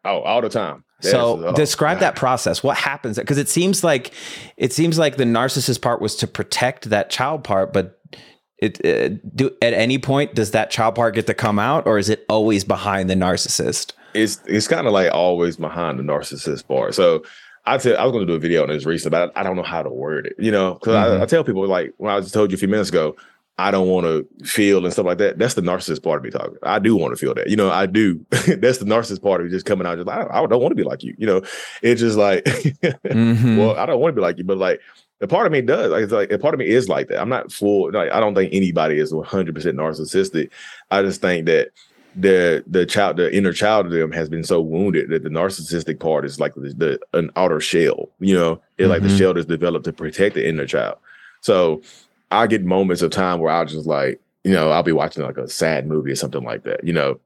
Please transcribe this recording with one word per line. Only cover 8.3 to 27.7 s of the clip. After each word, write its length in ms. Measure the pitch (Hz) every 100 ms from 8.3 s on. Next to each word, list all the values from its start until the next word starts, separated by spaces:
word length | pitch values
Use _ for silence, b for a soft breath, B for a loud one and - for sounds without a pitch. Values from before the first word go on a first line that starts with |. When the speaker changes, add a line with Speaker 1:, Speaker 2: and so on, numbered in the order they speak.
| B _ _
Speaker 2:
it, 200 | 104 -
uh, 320 | - 64 65 104 -
do, 160 | - 135 -
at 100 | 117
any 240 | 107 113 131
point, 380 | 131 139 143
does 160 | 117 104
that 200 | 110 107
child 240 | - 113
part 200 | 113 117
get 120 | 110 107
to 40 |
come 260 | 107 113 104
out, 280 | 113 147 -
or 100 | 107
is 120 | 101
it 160 | 107 -
always 340 | 110 110 101
behind 460 | - 92 104 95 92
the 60 |
narcissist? 760 | 92 90 90 - - - - - - -
Speaker 1:
It's, 260 | 107 107 -
it's 240 | - 104 -
kinda, 220 | 165 135
like, 200 | 98 90
always 420 | 78 90 87 85 80
behind 420 | 78 85 85 65
the 40 |
narcissist 680 | 73 71 - 69 82 69 -
part. 260 | 65 52
So 280 | - 90 80 B B B B
I 140 | - 131
tell, 180 | 127 -
I 80 |
was 80 | 131
gonna 140 | 120 87
do 80 |
a 40 | 80
video 220 | 82 85
on 60 | 69
this 160 | 76
recently, 340 | 71 82 78 85
but 140 | 87
I, 60 | -
I 20 |
don't 120 | 98 90
know 60 |
how 200 | 82 85
to 60 | 69
word 380 | 64 71 76 -
it, 80 | -
you 120 | 110
know? 220 | 104 92
'Cause 200 | 87 113
I, 120 | 110 101
Speaker 2:
Mm-hmm. 140 | 95
Speaker 1:
I 20 |
tell 180 | - 165
people, 240 | 127 95 98
like, 280 | 90 76 -
when 160 | 104
I 80 | 101
just 140 | 90
told 160 | 107 104
you 60 | 92
a 20 |
few 100 | 98
minutes 220 | 107 98
ago, 260 | - 76 - b b _ -
I 140 | 98
don't 180 | 98 92
wanna 360 | 92 85 80 - -
feel 400 | - - 101 98
and 80 | 87
stuff 140 | 85 90
like 100 | 87
that. 200 | 101 -
That's 160 | -
the 80 | -
narcissist 400 | 87 90 - 76
part 160 | 82 76
of 60 |
me 60 | 65
talking. 260 | - 50 -
I 160 | - 104
do 160 | 98 107
wanna 200 | 69 60
feel 160 | 65 -
that, 120 | -
you 80 | 107
know, 140 | 95